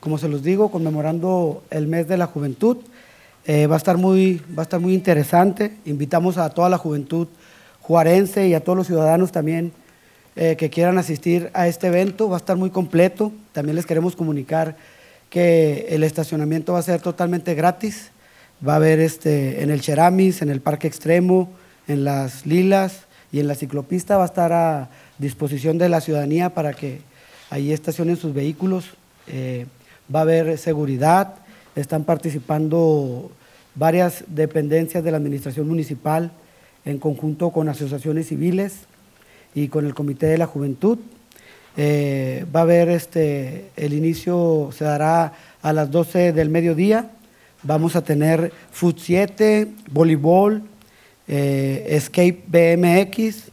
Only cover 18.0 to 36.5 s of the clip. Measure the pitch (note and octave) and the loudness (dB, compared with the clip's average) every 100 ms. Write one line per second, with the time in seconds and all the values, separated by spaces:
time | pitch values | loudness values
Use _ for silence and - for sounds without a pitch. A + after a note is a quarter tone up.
18 | - _ _ _ _ _ C3+ D#3 D#3 D#3+ | -18 _ _ _ _ _ 0 4 4 4
19 | D#3+ D#3 D#3 D3 C3+ C3+ C#3+ D3 - D3 | 2 0 -2 0 -2 -2 -2 -2 -2 4
20 | E3+ F#3 F#3+ F3+ D3+ C3+ C#3+ D3 D#3+ - | 4 6 2 2 -4 -2 -4 -4 -6 -6
21 | D#3 E3+ F3+ F#3 F3+ - - _ - D3 | 0 2 4 2 0 -10 -20 _ -6 -4
22 | C#3 C#3 C3+ - - E3+ F#3 G3 F#3+ F#3+ | -2 -2 -6 -8 -2 2 4 2 0 -6
23 | _ _ _ C#3+ C#3+ C#3 C#3+ C#3+ C3+ F3+ | _ _ _ -4 -2 -4 -6 -8 -4 -6
24 | F3 G3+ F3+ F#3 E3+ E3+ E3 D3+ B2+ - | 0 0 2 0 0 2 0 -2 -8 -16
25 | - _ C#3 B2 D3 C#3 D3 E3 F3 E3 | -20 _ -8 -6 -6 -4 -2 0 2 0
26 | D#3 D3+ C#3+ D#3+ F3+ F3 D3+ C#3 C#3+ C3+ | 0 -4 -2 -2 -2 -2 -6 -6 -10 -12
27 | - _ - - - C#3+ C#3+ D3+ D3+ D#3+ | -16 _ -20 -20 -12 -6 -4 -4 -4 -4
28 | E3+ E3+ D#3+ C#3 C#3 D3+ F#3+ F#3 F3 - | -2 -2 -4 -4 -6 -4 -4 -4 -6 -20
29 | _ _ - C3 C3 B2+ B2 _ _ - | _ _ -14 -10 -8 -8 -10 _ _ -20
30 | _ C#3+ D#3+ E3 D#3+ D#3 - D3+ D3 C3 | _ 0 4 2 2 -2 -2 -2 -2 0
31 | D3 F3+ G3 - - - _ - C#3 D#3+ | 4 4 2 -8 -20 -20 _ -10 -4 -4
32 | D3 D#3+ E3+ D3 - D3+ D#3 E3 D#3+ D3+ | -2 -2 -2 -8 -4 -2 0 2 2 2
33 | C3+ B2 F#2+ - _ _ _ C#3 D#3 E3+ | 0 -8 -12 -20 _ _ _ -2 0 2
34 | F3+ - - D3+ D#3 D#3+ D3 D#3 E3 F3+ | 0 -2 -12 -4 -2 -2 0 0 0 -4
35 | E3 D#3+ D3 C#3 C#3+ C3 D3+ E3 C3 A#2+ | -2 -2 -4 -6 -8 -6 -4 -4 -4 -6
36 | - D#3+ E3+ - _ | -2 -2 -4 -10 _